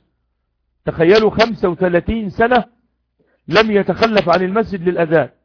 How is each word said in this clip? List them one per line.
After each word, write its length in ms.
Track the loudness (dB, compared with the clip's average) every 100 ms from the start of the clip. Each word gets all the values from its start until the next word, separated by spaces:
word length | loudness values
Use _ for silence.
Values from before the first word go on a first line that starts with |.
| _ _ _ _ _ _ _ _ -8
تخيلوا، 440 | 0 2 4 2
خمسة 400 | 0 -2 -2 -4
وثلاثين 600 | -2 0 -2 -2 -6 -6
سنة 360 | -2 0 0 -2 _ _ _ _ _ _ _ -2
لم 240 | 0 2
يتخلف 580 | 2 0 0 0 0 2
عن 120 | 0
المسجد 480 | 0 -2 -4 -4 -4
للأذان. 400 | -2 0 0 -2 _